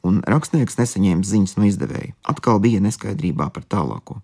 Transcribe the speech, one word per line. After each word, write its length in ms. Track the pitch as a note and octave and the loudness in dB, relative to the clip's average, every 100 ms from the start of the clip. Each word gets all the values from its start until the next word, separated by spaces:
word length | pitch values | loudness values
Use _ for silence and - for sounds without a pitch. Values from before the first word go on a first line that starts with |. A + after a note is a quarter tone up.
un 160 | F2+ G2 | 2 0
rakstnieks 580 | - C#3 - D#3+ A#2+ - | 2 0 2 0 0 0
nesaņēma 460 | A#2+ - G2 F2 G2 | -2 2 2 2 2
ziņas 300 | G#2+ F#2+ - | 2 2 2
no 80 | G#2 | 2
izdevēja. 440 | F#2+ - - - - - | 2 -4 -6 -10 -8 -6
Atkal 320 | - - G#2+ | -2 2 4
bija 200 | A2+ G#2+ | 4 2
neskaidrībā 640 | G2+ - - G2 F2 D2 C#2+ | 0 -2 -8 -4 -4 -2 -4
par 120 | - | -6
tālāko. 560 | - G2+ C#2 - - - | -6 -4 -4 -8 -12 -16